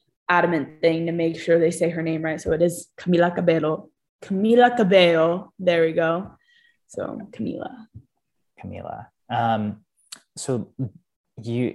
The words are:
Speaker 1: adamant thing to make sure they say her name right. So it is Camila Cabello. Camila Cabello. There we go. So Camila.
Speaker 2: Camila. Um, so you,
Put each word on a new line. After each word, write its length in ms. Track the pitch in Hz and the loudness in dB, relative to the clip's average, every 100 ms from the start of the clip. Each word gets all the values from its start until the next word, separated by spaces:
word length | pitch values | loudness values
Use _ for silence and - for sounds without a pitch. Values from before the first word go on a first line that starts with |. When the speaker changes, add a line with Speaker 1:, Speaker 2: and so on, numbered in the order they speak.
| _ _ - 175 | _ _ 0 2
Speaker 1:
adamant 440 | 170 160 135 - | 2 0 -4 -2
thing 240 | 165 165 170 | 0 0 -2
to 60 | |
make 240 | 170 165 165 | -2 -2 -2
sure 200 | - 170 | 2 2
they 120 | 165 | 2
say 180 | 175 170 | 0 -2
her 120 | 165 | -2
name 200 | 165 160 | -4 -4
right. 180 | 160 156 | -4 -6
So 100 | - | -2
it 80 | 160 | 0
is 260 | 170 170 - - | 0 -2 -14 -8
Camila 300 | 180 170 175 180 | 0 2 2 0
Cabello. 540 | 170 165 156 156 - _ _ - | 0 2 0 -4 -10 _ _ -16
Camila 520 | - 190 220 240 247 240 | -6 -2 2 6 4 4
Cabello. 800 | 190 190 175 165 165 180 - - | 4 6 6 4 2 0 -8 -4
There 240 | 180 170 | 0 2
we 100 | 165 | 2
go. 380 | 165 165 170 196 - _ _ _ _ _ | 0 -2 -2 -6 -18 _ _ _ _ _
So 140 | - - - - | -10 -10 -10 -14
Camila. 400 | - 139 - - - - - _ _ _ _ _ _ | -10 -8 -8 -12 -16 -20 -20 _ _ _ _ _ _
Speaker 2:
Camila. 480 | 95 92 82 - - _ - | -16 -14 -12 -14 -16 _ -8
Um, 540 | 117 117 110 104 104 _ _ - - _ - | -4 -2 -2 -4 -8 _ _ -20 -20 _ -14
so 360 | - 123 - - 131 - _ _ _ - | -6 -6 -6 -10 -10 -12 _ _ _ -16
you, 320 | 113 117 123 | -8 -4 -4